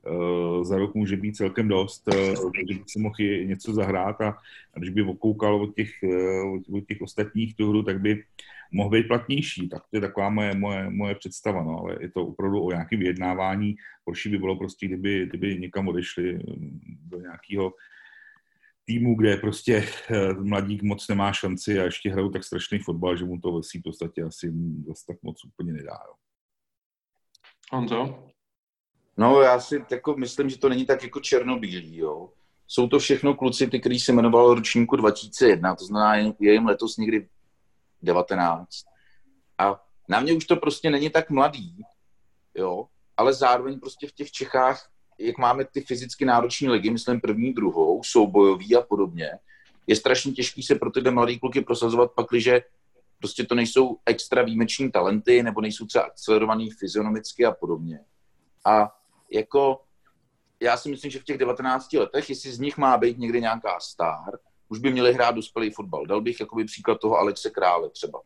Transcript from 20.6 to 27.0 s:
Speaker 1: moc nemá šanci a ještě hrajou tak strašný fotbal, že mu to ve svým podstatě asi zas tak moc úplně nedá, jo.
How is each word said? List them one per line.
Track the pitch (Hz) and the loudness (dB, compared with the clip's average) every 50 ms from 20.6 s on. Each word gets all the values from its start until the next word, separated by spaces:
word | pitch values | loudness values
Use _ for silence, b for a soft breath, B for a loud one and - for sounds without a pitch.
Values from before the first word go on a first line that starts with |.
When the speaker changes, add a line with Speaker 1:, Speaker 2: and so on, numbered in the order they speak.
| 98 98 104 98 | -2 -2 -4 -2
Speaker 1:
moc | 101 104 98 - - - | -2 -2 -2 -4 -4 -2
nemá | 107 101 101 101 | 0 0 0 0
šanci | 98 - - 95 92 92 - - 107 95 | -2 -2 -4 -4 -6 -4 -2 0 0 2
a | 92 | 0
ještě | 90 87 - - 104 | 0 -2 -4 -6 -4
hrajou | 95 95 95 101 | -2 -2 -2 -2
tak | 95 95 - | -4 -6 -8
strašný | - - 95 - - 104 104 | -6 -8 -8 -6 -4 -6 -6
fotbal, | - - 85 82 90 90 87 | -4 -4 -6 -4 -2 -2 -2
že | 85 90 | -2 -4
mu | 90 90 87 | -6 -8 -6
to | 87 90 | -4 -4
ve | 87 82 | -4 -4
svým | 80 - - 87 | -6 -8 -12 -12
podstatě | 85 80 78 - 85 82 _ - | -10 -10 -10 -8 -10 -8 _ -8
asi | 82 80 - - - 87 80 82 85 82 78 76 73 | -8 -8 -8 -8 -8 -6 -6 -4 -6 -6 -6 -8 -10
zas | 76 78 - - | -12 -14 -16 -14
tak | - - _ | -16 -16 _
moc | - 80 80 _ - | -12 -14 -14 _ -20
úplně | 67 _ _ 90 85 | -20 _ _ -10 -8
nedá, | 82 76 69 69 - - - | -8 -10 -10 -14 -16 -16 -18
jo. | - - _ _ _ _ _ _ _ _ _ _ _ _ _ _ _ _ _ | -20 -20 _ _ _ _ _ _ _ _ _ _ _ _ _ _ _ _ _